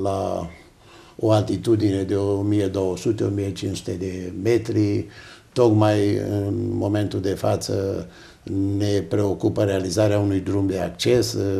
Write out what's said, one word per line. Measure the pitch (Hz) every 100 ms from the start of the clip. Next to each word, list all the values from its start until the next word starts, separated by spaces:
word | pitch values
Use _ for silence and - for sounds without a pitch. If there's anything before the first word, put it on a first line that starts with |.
la | 98 95 95 92 85 - - _ - - - -
o | 113
altitudine | 107 107 101 113 113 104 98
de | 98 101
o | 101 101
mie | 101 104 98
două | 98 95 90
sute, | 120 113
o | 110
mie | 101 98
cincizeci | 95 107 90 - 92
de | 92 92 90 92
metri. | 101 117 113 107 104 104 80 - - - -
Tocmai | - 120 104 107 104 104 101
în | 101 101 101 101 101 98
momentul | 101 104 101 101
de | 98
față | 90 107 101 - 101 98 95 87 - - - - 98 98 101
ne | 104 101
preocupă | 85 104 101 90 110 98
realizarea | 104 95 92 87 107 104
unui | 101 98
drum | 92 98 98
de | 92
acces. | 87 - 113 123 110 107 98 98